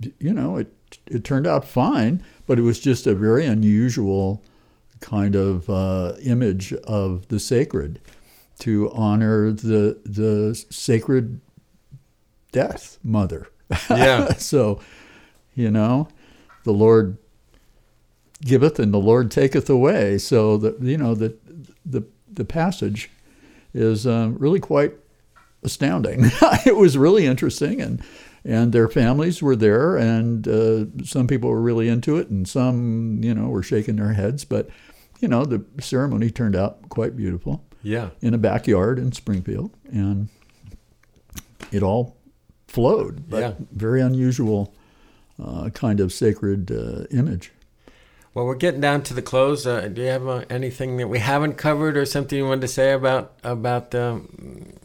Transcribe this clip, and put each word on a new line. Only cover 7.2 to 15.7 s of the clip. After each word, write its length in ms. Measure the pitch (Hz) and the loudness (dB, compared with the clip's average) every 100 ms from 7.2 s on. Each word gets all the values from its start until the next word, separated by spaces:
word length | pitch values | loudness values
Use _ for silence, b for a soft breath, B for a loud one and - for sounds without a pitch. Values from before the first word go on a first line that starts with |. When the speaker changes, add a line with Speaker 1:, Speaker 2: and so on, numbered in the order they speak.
| - | -4
Speaker 1:
the 100 | 104 | -6
sacred 600 | - 123 156 90 73 - b b b b b - | 0 0 0 -4 -6 -10 b b b b b -10
to 300 | 117 104 104 | -2 0 0
honor 580 | - 107 107 110 110 107 | 0 0 2 2 2 2
the, 460 | 110 110 107 104 - - | 0 0 2 2 -2 -8
the 500 | 101 110 104 107 113 - | -2 0 0 0 -4 -10
sacred 720 | - - 113 - 131 113 123 _ _ _ _ _ - _ _ _ _ _ | -10 0 0 2 0 0 -10 _ _ _ _ _ -20 _ _ _ _ _
death 440 | 123 381 - - - | -2 -2 -6 -16 -12
mother. 440 | 113 107 92 80 - _ - - - | -2 0 0 -4 -14 _ -6 -6 0
Speaker 2:
Yeah. 440 | 240 131 131 277 | 4 4 4 2
Speaker 1:
<laughs> 40 | - | -2
So, 440 | - 143 107 101 B B B B B B _ 123 | 0 2 2 0 B B B B B B _ -4
you 160 | 113 | 0